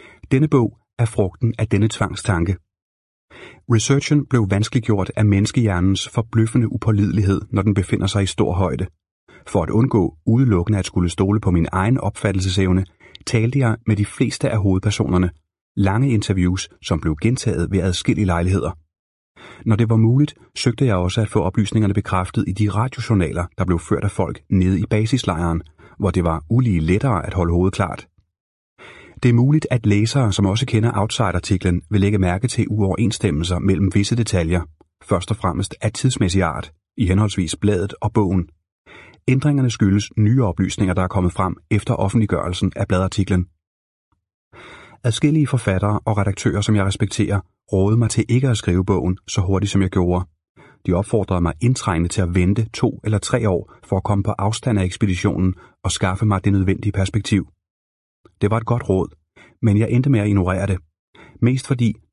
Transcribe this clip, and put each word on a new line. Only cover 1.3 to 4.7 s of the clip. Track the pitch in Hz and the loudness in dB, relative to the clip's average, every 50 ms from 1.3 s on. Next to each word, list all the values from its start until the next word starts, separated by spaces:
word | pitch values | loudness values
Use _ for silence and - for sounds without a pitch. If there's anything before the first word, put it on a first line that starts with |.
| - - - 113 113 - | -2 -2 -2 -2 0 -2
af | 110 110 | -2 0
denne | 104 98 107 107 | 2 2 2 2
tvangstanke. | - - 104 - 101 - - - 95 85 85 90 95 - _ _ _ _ _ _ _ _ _ _ _ _ _ _ - - - - - - _ - | 0 -2 -4 -4 -4 -6 -2 0 0 0 2 0 -2 -4 _ _ _ _ _ _ _ _ _ _ _ _ _ _ -20 -20 -20 -20 -20 -10 _ 0
Researchen | 120 110 - - 139 139 - - 151 147 131 | 2 2 2 2 2 2 2 2 2 2 2
blev | - 127 120 107 95 | 2 0 0 2 2
vanskeliggjort | 98 98 104 - | 0 0 0 0